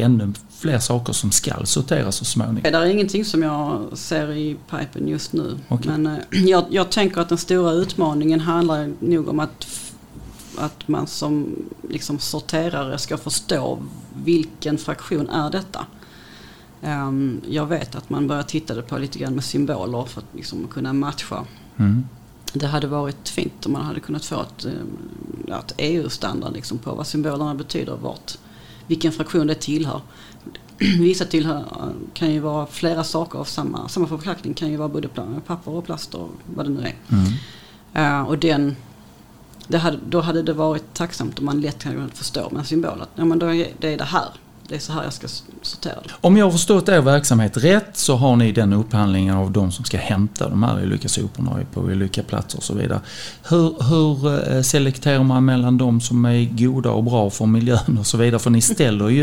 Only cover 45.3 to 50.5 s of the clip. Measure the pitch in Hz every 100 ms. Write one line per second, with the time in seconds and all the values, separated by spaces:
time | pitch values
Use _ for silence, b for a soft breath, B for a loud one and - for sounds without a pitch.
45.3 | - - - - - - - - B 175
46.3 | 208 196 170 - 196 180 180 135 143 143
47.3 | 117 104 104 147 202 - - - 123 135
48.3 | 120 113 107 104 104 110 104 104 95 95
49.3 | 95 95 101 92 92 - 98 - 98 104
50.3 | - -